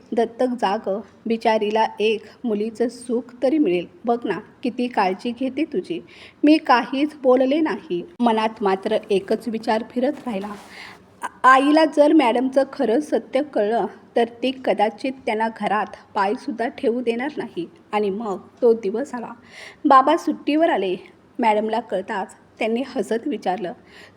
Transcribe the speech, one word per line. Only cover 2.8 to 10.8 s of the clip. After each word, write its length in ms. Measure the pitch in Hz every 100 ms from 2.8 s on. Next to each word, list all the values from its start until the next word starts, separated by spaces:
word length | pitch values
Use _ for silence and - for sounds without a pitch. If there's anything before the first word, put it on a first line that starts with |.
| 247
सुख 340 | - - 240 254 -
तरी 140 | 269 311
मिळेल. 280 | 226 175 170 - 233
बघ 220 | 240 226
ना, 120 | 180 - -
किती 240 | 254 233 247
काळजी 440 | 233 190 190 240 233
घेते 240 | 262 262
तुझी." 420 | 320 185 - 165 - - - _
मी 140 | 294 311
काहीच 520 | - 247 - 269 302 -
बोलले 360 | 262 254 262 302
नाही. 480 | 302 214 - 175 175 -
मनात 300 | 240 220 220 226
मात्र 360 | 202 190 208 214 -
एकच 380 | 196 190 220 -
विचार 360 | 226 233 220 226
फिरत 220 | 247 240 294 247
राहिला. 280 | 196 202 202 - -